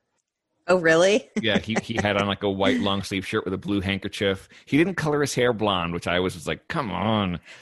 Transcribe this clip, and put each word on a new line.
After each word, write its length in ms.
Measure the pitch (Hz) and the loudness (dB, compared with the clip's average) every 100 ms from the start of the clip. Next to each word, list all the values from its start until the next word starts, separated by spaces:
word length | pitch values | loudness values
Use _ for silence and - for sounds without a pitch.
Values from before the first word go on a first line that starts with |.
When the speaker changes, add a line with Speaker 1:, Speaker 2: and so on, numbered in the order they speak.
| _ _ _ _ _ _ - | _ _ _ _ _ _ 0
Speaker 1:
Oh, 120 | 185 | 2
really? 500 | 165 160 185 220 - | 6 6 6 4 0
<laughs> 60 | - | -4
Speaker 2:
Yeah, 180 | 214 196 | 0 0
he, 160 | - 113 | 0 -2
he 140 | - | -2
had 220 | 113 104 101 | -2 0 2
on, 100 | 101 | 0
like, 160 | 95 | -2
a 80 | 101 | -2
white 300 | 98 98 - | 0 2 2
long 240 | 101 98 | 0 -2
sleeve 200 | 95 98 | -4 -6
shirt 200 | 90 110 | -4 -4
with 100 | 90 | -2
a 40 | 92 | -6
blue 220 | 90 101 | -2 -2
handkerchief. 680 | 95 98 98 - 101 95 - - - | -2 -4 -6 -2 -2 -2 -6 -20 -2
He 100 | 139 | 2
didn't 180 | 175 175 | 2 0
color 240 | 156 147 | -2 0
his 140 | 143 | -2
hair 180 | - 123 | 0 0
blonde, 420 | 107 107 92 85 | 2 0 0 -2
which 140 | 85 92 | -4 0
I 100 | 87 | 0
was, 160 | 92 | 0
was 120 | 90 78 | -2 -6
like, 180 | 80 - | -6 -6
"Come 220 | 165 123 | -6 -4
on." 480 | 87 101 110 95 87 - - | -2 0 0 0 -4 -10 -4